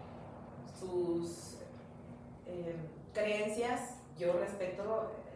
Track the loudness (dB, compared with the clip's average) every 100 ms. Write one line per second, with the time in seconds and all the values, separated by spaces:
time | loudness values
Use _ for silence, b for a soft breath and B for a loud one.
0 | -10 -10 -10 -12 -12 -10 -10 -6 0 4
1 | 6 4 2 -2 -6 -8 -10 -12 -12 -12
2 | -12 -12 -12 -12 -6 -4 -2 -2 -4 -8
3 | -2 2 4 6 4 4 4 2 0 -8
4 | -10 2 4 6 4 2 0 0 2 2
5 | 2 -4 -8